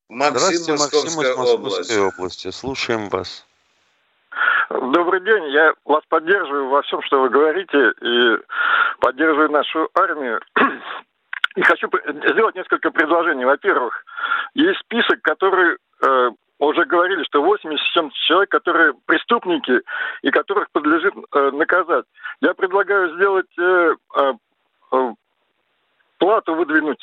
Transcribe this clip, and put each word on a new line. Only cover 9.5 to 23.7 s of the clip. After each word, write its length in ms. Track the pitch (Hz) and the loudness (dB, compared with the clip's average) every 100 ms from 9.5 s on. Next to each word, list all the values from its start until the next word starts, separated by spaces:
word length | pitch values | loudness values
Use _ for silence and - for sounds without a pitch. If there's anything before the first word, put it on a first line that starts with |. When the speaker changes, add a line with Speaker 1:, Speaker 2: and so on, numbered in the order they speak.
Speaker 3:
нашу 380 | 147 - 160 160 | 0 -2 -4 -2
армию. 460 | - 185 156 127 110 - | 0 -2 -2 -6 -6 -4
<clears throat> 1000 | - 269 131 - - - _ _ - - - | -2 -2 -2 -12 -16 -18 _ _ -8 -8 0
И 60 | |
хочу 260 | 175 165 - | 2 2 0
п-, 120 | 185 - 147 156 | -4 -4 -4 0
сделать 220 | 156 220 | 2 2
несколько 360 | 185 180 170 165 | 0 -4 -2 -2
предложений. 540 | 131 156 170 170 139 | 0 0 2 0 0
Во-первых, 600 | 127 139 196 143 120 - - - - - - | 0 0 0 0 -2 -6 -12 -10 -4 -4 -4
есть 240 | - 339 370 | 0 0 0
список, 420 | - 226 - - | -4 -2 0 0
который, 540 | - 156 190 185 175 - _ - | 0 0 0 2 2 0 _ -4
э, 280 | 135 131 123 110 _ - | 0 2 2 -2 _ -4
уже 260 | 143 147 | 0 0
говорили, 400 | 165 175 180 190 | 0 2 0 0
что 180 | 131 147 | -2 0
восемьдесят 420 | 156 208 160 143 | 2 0 -2 -4
с 80 | - | -2
чем-то 200 | 175 151 - - | 0 -2 -2 0
человек, 220 | 170 196 | 2 2
которые 420 | 151 - 165 160 131 - | 0 0 2 2 2 -2
преступники 760 | 165 - 233 180 160 123 123 - - - - | -2 0 -2 0 -4 0 0 0 -8 -8 -4
и 80 | 139 | 0
которых 400 | 131 151 190 156 | 0 0 -2 -2
подлежит, 440 | 175 - 165 180 - - | -2 0 2 0 -4 -4
э, 160 | 143 139 | 0 0
наказать. 520 | 139 160 180 170 143 - _ - - | 0 0 0 0 -2 -4 _ -16 -4
Я 140 | 160 | -2
предлагаю 600 | - 185 196 190 202 175 170 | 0 -2 0 0 0 0 0
сделать, 340 | 196 190 185 - | 0 0 -2 -2
э, 360 | 180 | 2